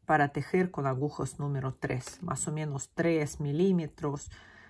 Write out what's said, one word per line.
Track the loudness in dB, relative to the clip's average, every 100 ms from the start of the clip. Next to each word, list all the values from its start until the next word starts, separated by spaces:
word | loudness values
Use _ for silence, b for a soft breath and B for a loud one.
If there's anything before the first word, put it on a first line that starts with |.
para | 2 4 4
tejer | 0 0 2 2
con | 0 -2
agujas | 0 -2 -2 -6 -4
número | -4 -2 -2
tres, | -4 -4 -4 -6 -8
más | -6 -4 -4
o |
menos | -2 -4 -4 -4
tres | 0 2 2 0 -2
milímetros, | -2 2 4 4 2 -2 -4 -4 -8 B B B B